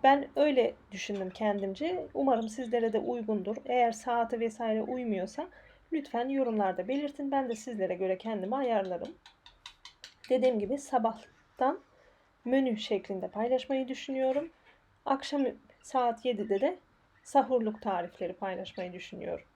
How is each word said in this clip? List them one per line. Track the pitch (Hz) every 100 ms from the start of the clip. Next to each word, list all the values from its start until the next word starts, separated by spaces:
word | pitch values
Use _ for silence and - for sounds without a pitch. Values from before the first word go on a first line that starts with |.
Ben | 269 277 - -
öyle | 302 262 226 - -
düşündüm | 196 - 202 190
kendimce. | - 214 202 196 190 311 370 -
Umarım | - 277 233 226
sizlere | 240 240 233 226
de | 214
uygundur. | - 247 214 214 185 220 -
Eğer | 247 233
saati | 226 254 240 233 233
vesaire | 226 220 226 220
uymuyorsa | 220 254 240 190 196 - 359 - - - _
lütfen | 320 277 233 254
yorumlarda | 269 247 214 196 180 185
belirtin. | 277 294 285 277
Ben | 269 262
de | 226
sizlere | - 214 185 180
göre | 190 185
kendimi | 220 214 185 262
ayarlarım. | 254 220 190 175 - - - _ - _ - _ - _ - _ -
Dediğim | 254 254 226
gibi | 202 277
sabahtan | - 254 220 220 - _ _ - 262 349 _ _ _ _ _ _ 233
menü | 262 262 214
şeklinde | - 202 - 190 185
paylaşmayı | 208 233 254 247 269 262
düşünüyorum. | 269 - 262 262 269 330 _ - _ _ _ -
Akşam | 269 - 294 262 - _ _
saat | - 262 240 233 254
yedide | 214 214 196
de | 277 370 _ _ _ _
sahurluk | - 277 247 254 214 214
tarifleri | 220 180 175 - 180
paylaşmayı | 185 196 185 190 - 180
düşünüyorum. | 180 - 185 170 165 -